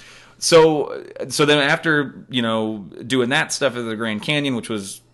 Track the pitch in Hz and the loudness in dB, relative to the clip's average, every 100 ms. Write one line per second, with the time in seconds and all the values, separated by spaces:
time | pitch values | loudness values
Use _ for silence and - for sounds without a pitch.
0 | - - - _ - 165 160 151 117 - | -20 -20 -20 _ 4 8 8 4 -2 -8
1 | - - 131 131 147 147 139 160 165 151 | -12 -12 -8 0 4 4 2 0 2 0
2 | 139 - - 123 117 113 110 110 95 - | 0 -8 -6 -2 0 0 -2 -6 -12 -16
3 | 113 131 120 147 160 - 139 120 117 110 | -2 0 2 0 -2 -2 -2 -2 -6 -4
4 | 113 107 127 151 143 120 - 110 98 - | -4 -4 -4 -2 -2 -4 -4 -6 -8 -14
5 | _ | _